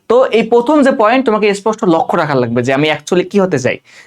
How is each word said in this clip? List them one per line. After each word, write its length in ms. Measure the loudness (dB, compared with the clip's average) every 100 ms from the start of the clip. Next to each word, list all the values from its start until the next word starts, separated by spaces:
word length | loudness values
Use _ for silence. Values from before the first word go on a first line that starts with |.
| 0
তো 180 | 2 2
এই 180 | 0
প্রথম 400 | 2 0 2 2
যে 80 | 2
পয়েন্ট 340 | 2 2 0 0
তোমাকে 300 | 0 0 -2
স্পষ্ট 280 | -4 -2
লক্ষ্য 340 | 0 0 0 -2
রাখা 180 | -2 -2
লাগবে 260 | -2 -2
যে 120 | -2
আমি 180 | 0 0
actually 340 | -2 -4 -4 -2
কি 100 | 0
হতে 200 | 0 0
চাই, 180 | -2 -6 _ -20